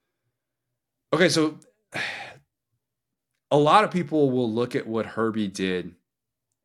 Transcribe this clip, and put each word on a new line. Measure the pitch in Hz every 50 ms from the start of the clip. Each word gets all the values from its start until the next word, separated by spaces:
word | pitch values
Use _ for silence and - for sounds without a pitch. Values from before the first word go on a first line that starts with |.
| _ _ _ _ _ _ _ _ _ _ _ _ _ _ _ _ _ _ _ _ _ _
Okay, | - 156 185 165
so | - 165 156 156 151 - _ _ _ _ _ _ -
<sighs> | - - - - - - - - - _ _ _ _ _ _ _ _ _ _ _ _ _ _ _ _ _ _ _ _ _ -
a | 135
lot | 147 147 151 160 208 220
of | 175
people | 165 180 175 143 160 156 143 135
will | 127 127 123 113 107
look | 113 120 120 151
at | 131 -
what | 113 110 113 104
Herbie | - - 110 113 113 104 113 107 98
did | 92 - 92 92 92 90 87 87 87 _ _ _ _ _ _ _ _ _ _ _ _ _